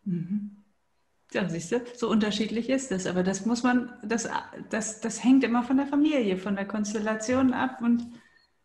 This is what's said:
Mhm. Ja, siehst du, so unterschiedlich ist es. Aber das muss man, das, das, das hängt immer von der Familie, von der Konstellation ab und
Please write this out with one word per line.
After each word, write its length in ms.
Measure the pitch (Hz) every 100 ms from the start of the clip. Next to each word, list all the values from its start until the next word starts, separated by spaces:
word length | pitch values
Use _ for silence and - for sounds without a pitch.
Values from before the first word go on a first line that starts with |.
Mhm. 460 | 208 175 175 208 208 - _ _ _ _ _ _ _
Ja, 160 | 240 180
siehst 240 | 165 -
du, 80 | 240 240
so 140 | - 226
unterschiedlich 580 | 220 208 202 214 214 233
ist 240 | 269 269
es. 140 | 190 -
Aber 160 | 180
das 240 | 180 196 226
muss 160 | 240
man, 300 | 254 247 240 -
das, 260 | 214 226 - - - - -
das, 300 | 208 214 -
das 220 | 226 -
hängt 200 | 240 262
immer 180 | 240 240
von 140 | 240 269
der 100 | 277
Familie, 500 | 285 311 294 214 185
von 200 | 214 196
der 100 | 196
Konstellation 840 | 214 208 220 214 214 233 254 262
ab 280 | 247 254 -
und 240 | 233 233 - - - _ _ _